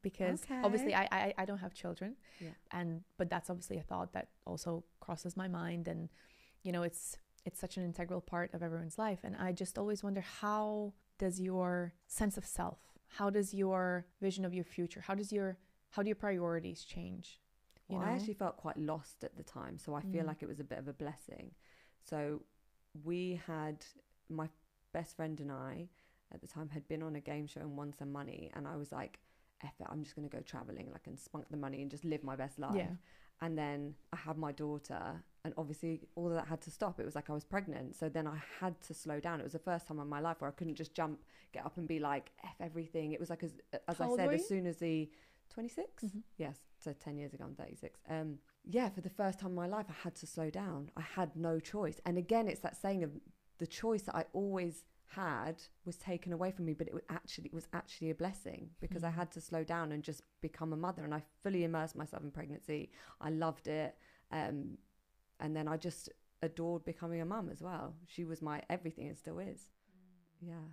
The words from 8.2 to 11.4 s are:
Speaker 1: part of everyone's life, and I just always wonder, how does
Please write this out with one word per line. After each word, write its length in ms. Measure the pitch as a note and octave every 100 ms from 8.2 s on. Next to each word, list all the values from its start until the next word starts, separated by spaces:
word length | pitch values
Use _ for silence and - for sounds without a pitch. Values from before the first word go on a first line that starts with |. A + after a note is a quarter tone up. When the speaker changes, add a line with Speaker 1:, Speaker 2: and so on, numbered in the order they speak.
Speaker 1:
part 320 | E3+ F3 F3
of 100 | F3
everyone's 340 | E3+ E3 E3 -
life, 220 | A3 F#3+
and 120 | - F#3+
I 160 | F#3
just 260 | F3+ F3+ -
always 240 | G#3 G#3
wonder, 180 | G3+ G3
how 720 | F3+ - G#3 G#3+ G#3+ G#3+ G#3 - _ _
does 220 | F#3+ F#3